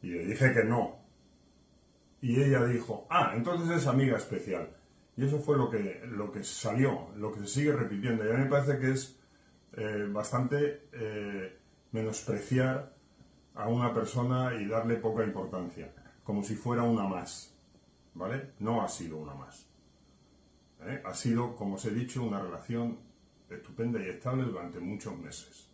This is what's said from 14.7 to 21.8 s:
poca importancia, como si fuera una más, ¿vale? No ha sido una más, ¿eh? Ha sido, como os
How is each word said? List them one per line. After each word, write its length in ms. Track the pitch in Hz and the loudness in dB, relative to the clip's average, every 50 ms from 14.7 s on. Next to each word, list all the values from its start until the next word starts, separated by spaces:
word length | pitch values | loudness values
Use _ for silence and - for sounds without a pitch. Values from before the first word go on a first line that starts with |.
| 110 113 113 117 117 | 0 2 2 2 0
poca 260 | 113 - 113 107 113 | 2 2 0 2 2
importancia, 680 | 110 104 95 95 92 90 - 92 90 87 - - 78 73 - - - - - - - | 0 0 0 -4 -6 -4 -4 -6 -6 -6 -8 -10 -12 -14 -14 -20 -20 -20 -20 -14 -6
como 180 | - 104 104 | -2 -2 -2
si 120 | 101 101 113 | 0 -2 -4
fuera 300 | - - 117 120 120 120 | -4 0 0 2 2 4
una 220 | 117 117 107 98 | 4 4 4 2
más, 480 | 95 92 87 - - - - - - - _ _ _ _ - _ _ _ _ _ - _ | 0 -2 -4 -6 -8 -12 -14 -16 -18 -20 _ _ _ _ -20 _ _ _ _ _ -20 _
¿vale? 380 | 82 90 98 123 135 139 135 - - | -6 -4 -4 -4 -4 -6 -10 -10 -4
No 200 | 101 110 117 113 | 0 2 2 2
ha 80 | 98 87 | 2 0
sido 300 | - - 87 80 78 78 | -4 -6 -8 -8 -8 -8
una 160 | 76 71 69 | -10 -10 -12
más, 340 | 69 - - - - - _ _ _ _ _ _ _ - _ _ _ _ _ - _ _ _ _ _ _ _ _ _ 80 | -12 -14 -16 -20 -20 -20 _ _ _ _ _ _ _ -20 _ _ _ _ _ -20 _ _ _ _ _ _ _ _ _ -8
¿eh? 160 | 95 131 131 - | -8 -8 -6 -8
Ha 80 | 95 | -8
sido, 420 | - - - 117 117 120 120 117 - | -8 -2 0 2 2 2 2 -2 -4
como 200 | - 107 98 98 | -4 -4 -4 -4
os 100 | 95 | -2